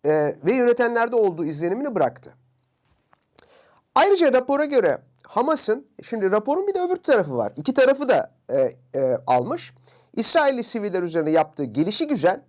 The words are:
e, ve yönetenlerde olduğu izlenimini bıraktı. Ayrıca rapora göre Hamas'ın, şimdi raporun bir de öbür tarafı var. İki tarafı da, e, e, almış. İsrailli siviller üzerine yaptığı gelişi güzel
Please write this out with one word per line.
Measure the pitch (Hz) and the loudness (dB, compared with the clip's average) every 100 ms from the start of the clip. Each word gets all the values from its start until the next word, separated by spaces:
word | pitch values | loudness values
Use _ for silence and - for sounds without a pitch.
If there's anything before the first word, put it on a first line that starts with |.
| 143 | 2
e, | 156 147 - 156 | 2 0 -2 -2
ve | |
yönetenlerde | 254 240 240 240 233 233 233 | 2 2 2 0 0 0 2
olduğu | 202 165 156 | 0 0 -6
izlenimini | 151 170 214 285 202 | -4 -4 -4 -4 -2
bıraktı. | 131 - - _ _ _ _ _ _ _ _ _ _ - _ _ _ _ _ - | -2 -2 -20 _ _ _ _ _ _ _ _ _ _ -20 _ _ _ _ _ 2
Ayrıca | 381 392 311 | 4 4 4
rapora | 254 254 277 302 | 2 0 -2 0
göre | 269 175 131 _ _ | 0 0 -2 _ _
Hamas'ın, | - 202 269 302 - 240 - - | -8 -2 -2 -2 -2 -4 -6 -20
şimdi | - 226 190 | -10 -4 0
raporun | 208 214 320 403 | 0 0 -2 -2
bir | |
de | 381 | -4
öbür | 359 359 | -2 -4
tarafı | - 240 151 123 | 2 0 2 -2
var. | 104 - | -4 -4
İki | 151 | -2
tarafı | 262 262 269 269 | 2 4 2 2
da, | 180 - _ - | 0 0 _ -4
e, | 131 131 - _ 139 | 0 0 -4 _ -2
e, | 131 120 127 | -2 -2 0
almış. | 127 151 330 - _ _ _ _ | 0 0 -8 -10 _ _ _ _
İsrailli | - 226 330 285 254 | -6 0 2 2 0
siviller | - 233 208 180 | -6 -6 -4 -4
üzerine | 175 165 156 | -2 -2 2
yaptığı | 160 156 - | 2 0 -4
gelişi | 135 110 165 208 302 | -6 -2 -2 -2 -2
güzel | 247 170 226 | 0 0 -2